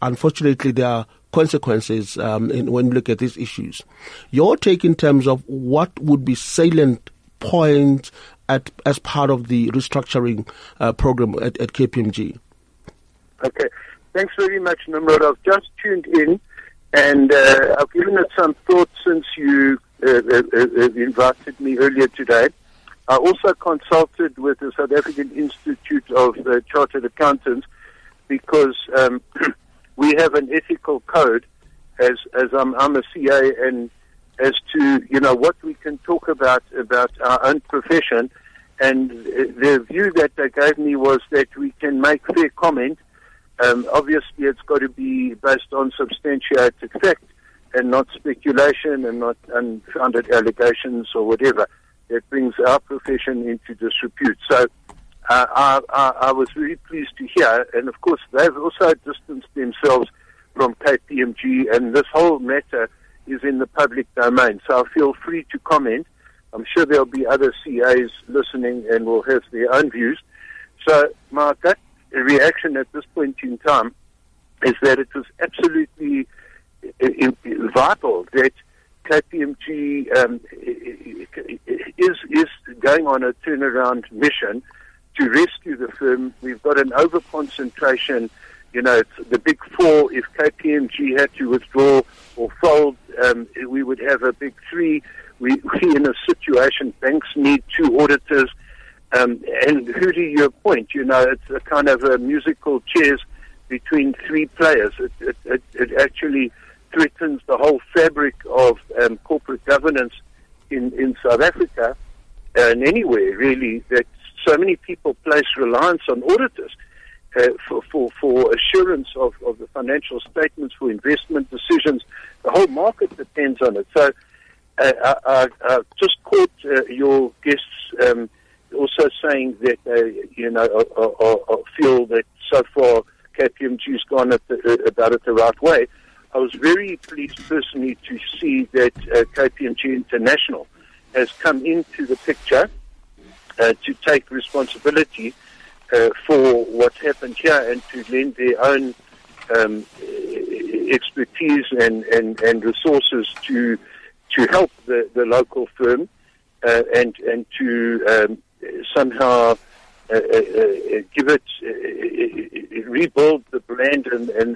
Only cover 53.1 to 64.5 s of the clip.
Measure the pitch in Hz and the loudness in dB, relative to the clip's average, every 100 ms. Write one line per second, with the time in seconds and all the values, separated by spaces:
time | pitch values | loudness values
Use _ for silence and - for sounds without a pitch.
53.1 | 131 - 123 120 117 - 113 113 - 135 | -6 -4 -6 -6 -10 -12 -8 -6 -6 -8
54.1 | - 135 - - 123 120 _ - - - | -4 -4 -4 0 2 2 _ -20 -20 -20
55.1 | _ - 123 120 127 139 135 - 135 135 | _ 0 0 2 2 2 2 0 0 0
56.1 | 123 131 135 127 156 147 170 - 165 143 | 0 0 0 -2 -4 -8 -10 -12 -12 -12
57.1 | - - 175 127 117 123 117 127 - - | -14 -4 2 2 2 0 -4 -6 -4 -2
58.1 | - - 131 165 139 160 - 175 156 - | -4 -2 0 0 0 -6 0 2 0 -4
59.1 | - - 131 - 143 123 - 143 131 113 | -14 -14 -16 -12 -8 -8 -2 2 2 0
60.1 | _ _ _ _ - 127 - 147 151 - | _ _ _ _ -4 -4 -2 0 -2 -2
61.1 | 139 120 - 131 131 117 120 120 123 - | -4 -4 -4 -2 0 2 0 2 -2 0
62.1 | 156 170 147 127 139 - 123 113 _ _ | 2 2 2 -2 -6 -4 -4 -6 _ _
63.1 | _ - 135 139 131 131 156 143 127 120 | _ -12 -6 -4 -2 -2 -2 -2 -2 -6
64.1 | - 123 127 120 | -2 2 2 2